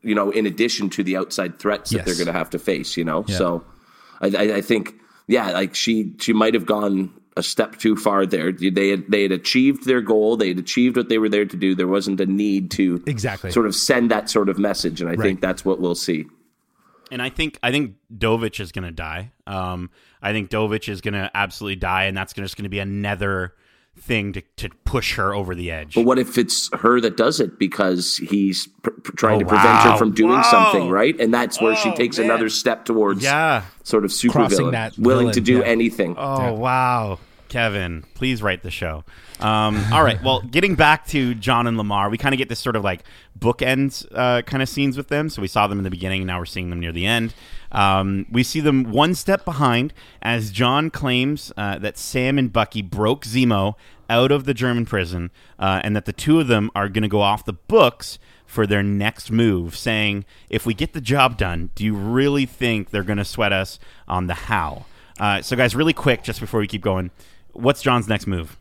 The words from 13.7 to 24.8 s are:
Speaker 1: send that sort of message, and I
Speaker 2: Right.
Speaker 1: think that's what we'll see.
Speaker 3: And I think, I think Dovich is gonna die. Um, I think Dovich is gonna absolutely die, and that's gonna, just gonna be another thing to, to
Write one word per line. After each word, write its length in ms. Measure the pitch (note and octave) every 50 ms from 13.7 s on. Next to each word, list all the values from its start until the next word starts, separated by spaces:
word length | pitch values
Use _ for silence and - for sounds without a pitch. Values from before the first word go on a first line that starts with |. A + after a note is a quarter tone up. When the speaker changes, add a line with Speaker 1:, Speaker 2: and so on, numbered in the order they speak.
| F#2+
Speaker 1:
send 360 | - - - C3+ B2 A#2+ A2+
that 180 | A2+ G#2 G2+ -
sort 200 | - A2 G2+ G2
of 100 | F#2 G2
message, 420 | G2+ G#2 F#2+ - - E2 E2 -
and 80 | F2 E2+
I 40 | E2+
Speaker 2:
Right. 80 | F#2
Speaker 1:
think 200 | - G2+ F#2 F#2
that's 220 | - F#2 F2+ - -
what 140 | F#2+ F#2 -
we'll 160 | F#2 F2 F2
see. 300 | - - - F2 D#2 D2+ - _ _ _ _ _ _ _ _ _ _ _ _ _ _ _ -
Speaker 3:
And 120 | C3 B2 B2
I 60 | C3
think, 280 | - - D#3+ D3+ - - -
I 80 | B2
think 240 | B2+ C#3+ D3 A2+ G2 _ _ _ A#2
Dovich 440 | G2+ A2 A2+ A2 A2+ A2+ G#2+ - -
is 120 | G2+ E2+
gonna 200 | - F#2+ F#2 E2+
die. 400 | E2 E2 E2 D#2 D#2+ F2 G2 B2 _ _ _
Um, 420 | - G2+ F#2+ F#2 F#2 F#2 F2+ F2+ F2 _ _ _ _ _ _
I 100 | - A#2+
think 200 | G#2+ A2 G2+ F2
Dovich 380 | A2 G#2+ A2 G#2 G#2+ G#2+ - -
is 120 | G2+ F2+
gonna 300 | - G#2+ G#2 G2+ F#2+ - -
absolutely 440 | G2+ G2+ F#2+ - - G#2 G2+ G2
die, 260 | F#2 F#2+ F2+ F2+ F#2+ F#2+
and 120 | G2 F#2+
that's 180 | G2 F#2 - -
gonna, 120 | - G2
just 100 | F#2 -
gonna 120 | - G2+ G2
be 80 | F#2+ G2+
another 760 | G2 G2 G2 G2+ G2+ G2+ G2+ F2 G2+ G2 G2 F#2 F#2 F2+ _ _ _ _ _ _ _ _ _
thing 340 | - - - B2 A2 G2+ G2+
to, 100 | F2+ F#2+ - _ _
to 140 | - - F#2 - _